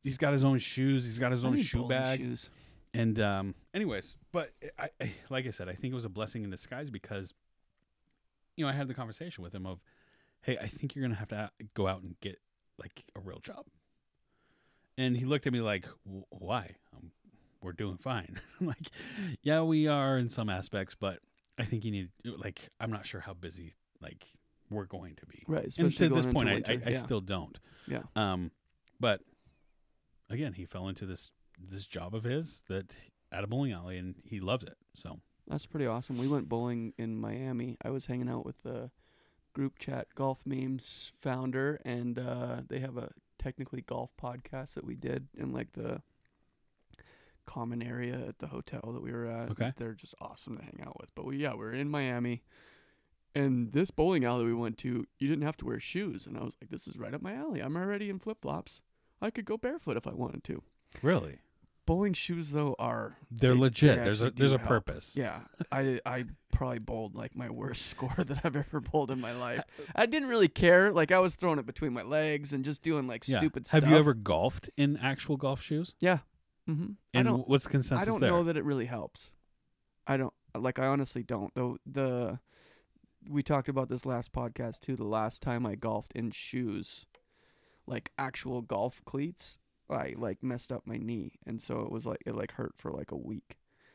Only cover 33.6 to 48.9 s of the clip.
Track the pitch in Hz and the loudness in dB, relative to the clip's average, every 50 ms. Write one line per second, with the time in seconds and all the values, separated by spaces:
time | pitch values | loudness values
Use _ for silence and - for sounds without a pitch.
33.6 | 143 131 104 85 85 90 92 90 90 92 92 - - - 110 101 92 92 117 123 | 0 0 -2 -4 -6 -8 -8 -6 -6 -8 -8 -10 -12 -10 -8 -4 0 0 0 0
34.6 | - - - _ _ _ _ - - - - - - _ _ _ _ - - 147 | -2 -8 -16 _ _ _ _ -16 -14 -14 -14 -14 -18 _ _ _ _ -8 -6 -6
35.6 | - - - 156 139 120 110 120 127 - 131 120 123 135 147 143 - - 117 117 | -6 -6 -4 -2 0 0 0 -2 -4 -4 -4 -2 2 2 2 2 0 0 -2 -2
36.6 | 120 123 120 117 113 113 - - 117 113 113 110 110 110 107 120 131 131 131 120 | 0 -2 -2 -2 -4 -6 -6 -6 -6 -4 -4 -4 -4 -4 -6 -6 -4 -4 -4 -4
37.6 | 120 127 117 - - - 135 135 - - 123 123 123 123 123 120 - - 131 - | -4 -6 -8 -8 -6 -4 -4 -4 -4 -4 -4 -4 -2 -2 -4 -4 -6 -8 -12 -10
38.6 | _ 120 123 117 120 131 - _ _ _ _ _ _ _ _ _ _ _ _ 139 | _ -10 -8 -8 -8 -10 -14 _ _ _ _ _ _ _ _ _ _ _ _ -4
39.6 | 139 135 - - - - 135 127 - - - - 135 135 131 - - 135 139 131 | -4 -4 -4 -6 -8 -6 -6 -6 -6 -8 -6 -2 -2 -2 -2 -4 -6 -6 -4 -4
40.6 | 131 131 135 127 - - - - - - - _ - 139 127 127 131 127 127 131 | -2 -4 -4 -4 -6 -10 -10 -10 -10 -12 -14 _ -4 -4 -4 -2 -2 -2 -2 0
41.6 | 135 143 147 - - 123 123 120 120 123 120 123 123 123 123 123 123 120 117 123 | 0 0 -2 -2 -4 -4 -4 -2 -2 -2 -2 -2 -4 -4 -4 -4 -4 -4 -6 -8
42.6 | 131 127 - 131 131 135 123 120 117 - - - _ _ _ _ - 135 123 - | -6 -6 -6 -6 -6 -6 -6 -8 -10 -10 -14 -18 _ _ _ _ -6 -6 -6 -6
43.6 | 135 - - 127 - - 123 123 123 127 _ - - 123 123 123 - - - 135 | -10 -8 -8 -10 -8 -6 -6 -6 -6 -8 _ -10 -8 -8 -8 -10 -12 -10 -10 -10
44.6 | 131 - - - - - - - - - - - 135 135 - - - 131 127 127 | -10 -8 -10 -10 -10 -8 -10 -6 -4 -4 -4 -4 -4 -8 -10 -8 -6 -4 -4 -4
45.6 | 123 - _ - 117 - - - - _ _ _ _ _ _ _ _ _ _ _ | -6 -8 _ -8 -6 -6 -6 -8 -10 _ _ _ _ _ _ _ _ _ _ _
46.6 | _ _ _ _ _ _ - - - - - - - _ _ _ _ - - - | _ _ _ _ _ _ -20 -20 -20 -20 -20 -20 -20 _ _ _ _ -14 -10 -8
47.6 | 117 117 117 120 117 120 120 120 123 120 123 127 123 - - - - - 131 127 | -6 -4 -4 -6 -6 -6 -6 -4 -4 -4 -4 -6 -6 -8 -8 -10 -10 -8 -8 -10
48.6 | 139 - - 127 - 113 | -10 -8 -10 -10 -8 -8